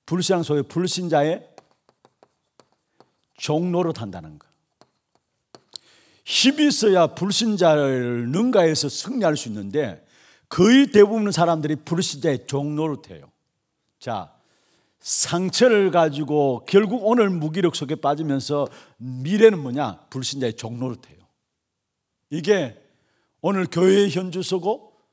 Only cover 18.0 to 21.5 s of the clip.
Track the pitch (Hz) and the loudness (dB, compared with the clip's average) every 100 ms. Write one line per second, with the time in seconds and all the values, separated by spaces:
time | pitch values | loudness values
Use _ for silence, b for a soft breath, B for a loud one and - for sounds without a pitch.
18 | 147 147 160 139 127 147 143 B B B | -2 -2 -2 -4 -2 -4 -4 B B B
19 | 123 127 139 208 220 190 135 127 131 87 | -12 -8 -2 6 6 6 -4 -6 -6 -8
20 | _ 131 123 139 123 110 113 120 127 117 | _ -8 -8 -4 -6 -6 -10 -8 -8 -10
21 | _ - _ _ _ | _ -20 _ _ _